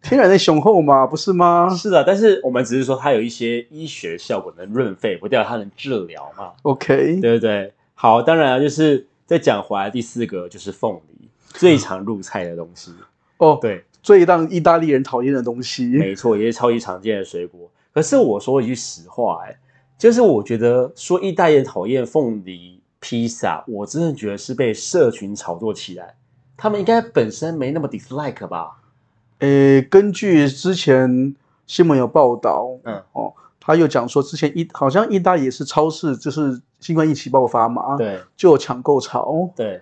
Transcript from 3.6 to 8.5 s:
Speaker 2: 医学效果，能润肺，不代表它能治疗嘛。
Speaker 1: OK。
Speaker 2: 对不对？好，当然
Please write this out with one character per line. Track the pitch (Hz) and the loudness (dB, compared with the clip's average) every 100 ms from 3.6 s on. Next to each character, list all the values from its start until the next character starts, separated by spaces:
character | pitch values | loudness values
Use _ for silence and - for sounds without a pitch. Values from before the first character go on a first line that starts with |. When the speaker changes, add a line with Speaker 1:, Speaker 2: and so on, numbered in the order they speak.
| 117 | -8
Speaker 2:
医 | 156 160 | -16 -14
学 | - 90 87 | -12 -12 -12
效 | - 101 | -8 -8
果， | 92 80 | -8 -16
能 | 92 | -8
润 | 117 120 | -4 -4
肺， | 92 110 87 | -4 -6 -6
不 | 101 | -2
代 | 123 | -2
表 | 104 | -2
它 | 117 | -6
能 | 101 | -10
治 | _ 139 117 | _ -8 -6
疗 | 85 78 71 87 | -8 -16 -20 -18
嘛。 | 92 _ | -18 _
Speaker 1:
OK。 | 147 135 - 143 139 180 | -4 -2 0 2 2 0
Speaker 2:
对 | 120 | 0
不 | 117 | 0
对？ | 110 104 98 _ _ | 0 -4 -6 _ _
好， | _ 117 113 | _ 2 4
当 | 120 165 | 4 2
然 | 143 | 2